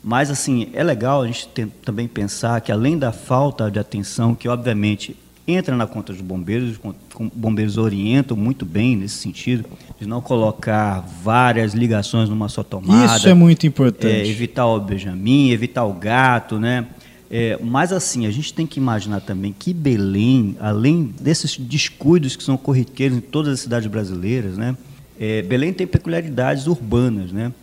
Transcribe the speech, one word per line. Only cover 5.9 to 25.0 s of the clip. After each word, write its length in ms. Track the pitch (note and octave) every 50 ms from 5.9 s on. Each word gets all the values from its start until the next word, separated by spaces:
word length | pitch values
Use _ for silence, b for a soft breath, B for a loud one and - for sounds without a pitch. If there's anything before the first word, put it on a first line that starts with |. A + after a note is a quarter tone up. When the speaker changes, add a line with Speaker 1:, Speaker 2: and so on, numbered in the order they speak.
| - A2 G2+ -
Speaker 1:
dos 100 | G2 F#2
bombeiros, 560 | F#2+ F2+ F#2 F#2 F2 F2 G#2 A#2+ B2+ A#2+ A2 G#2
com, 160 | - G#2 F#2+ - - -
com, 160 | - - A2+ G#2+ -
bombeiros 420 | A#2+ A2+ A2+ A2 G#2 G#2+ G#2+ G2+
orientam 600 | A2 A2+ A2 G2+ G2 G2 G#2+ A#2+ C#3 C#3 C3 A#2
muito 280 | G#2 G#2 A#2 C3+ - -
bem 300 | F2 D#2+ F#2+ A2+ B2+ B2
nesse 220 | G2+ F#2+ G#2 -
sentido, 480 | - - G2+ F2+ - - B2+ B2+ A#2 G#2+ - B B B B B _
de 60 | A2
não 140 | G#2 A2+ B2
colocar 800 | B2 - C3 A#2 A2 A2 G#2+ - - A#2+ G#2+ G#2+ G#2+ G#2 G2 F#2
várias 720 | F2+ F#2 F2+ F2 F2 G#2 A2+ B2 B2+ B2 A#2 A2+ A2+ G#2+ G2+
ligações 540 | A2+ A#2+ A#2 A2+ G#2 G2 - - A#2 A2 G#2
numa 200 | G#2+ A2 G#2+ G#2
só 140 | - -
tomada. 540 | G2+ - - F#2+ F#2 F3+ G3 A#3 B3 G#3+ -
Speaker 2:
Isso 120 | - - G3
é 60 | F#3
muito 320 | F3 E3+ E3+ E3 D#3+ -
importante. 480 | D#3 C3 - C#3 B2 A2 - - A2 G#2+
Speaker 1:
É, 140 | A2 G#2 G#2
evitar 380 | G#2+ G#2 A#2+ A2+ - - B2
o 120 | A#2 A2+ G#2+
Benjamin, 720 | G2+ G2 G#2 G2 F#2 G2+ F2+ F#2 G2 A2 C3 C#3+ C#3+ C3
evitar 340 | A#2+ G#2+ A#2 A#2+ - B2+ A#2+
o 80 | G#2
gato, 680 | F#2+ E2+ E2 G#2+ A#2 B2+ C3 C3 B2 A#2 - - A2+ G#2+
né? 260 | G#2+ A#2+ B2 B2 A#2 A#2 - b b b b b b -
É, 300 | - A#2 A#2 A2+ G#2+ -
mas, 320 | - A#2 A#2+ C3+ E3 F3+
assim, 320 | F#3+ F3+ - - - B2+ A#2
a 60 | G#2+
gente 240 | G#2 C3+ D3+ - -
tem 140 | - D#3+ D#3
que 100 | - C#3+
imaginar 420 | C3+ B2+ A2+ G#2+ G2 G#2+ G#2 G2
também 320 | - - G2+ F#2 F#2+ G2+
que 220 | G2 - - F3 F3+
Belém, 840 | F3 D3+ C#3+ B2 G#2 G2+ G2 G2 G2+ G#2+ A#2+ C3 C3 A2+ G2 F#2 -
além 520 | - G#2+ G#2 G#2 A2+ C3+ D#3+ F3 D#3+ A#2 - -
desses 380 | - C#3 E3 - - D3+ - -
descuidos 760 | C3 A#2+ C3 D#3 - - - - - C#3 E3+ F3+ D3+ C3 -
que 80 | - -
são 120 | - C3+
corriqueiros 600 | C3 - - C#3 B2+ A#2+ - - - C3+ C#3 B2+ A#2+
em 20 |
todas 320 | - - - D3 D#3 D3
as 80 | C3+ B2+
cidades 280 | - B2 A#2 A#2+ A2 A2
brasileiras, 680 | G2+ A2 G#2 F#2 F#2 F2+ F2+ G2+ A#2+ C3 A2 G2 F2+
né? 200 | G2 A2+ B2 C3 C3 B B B B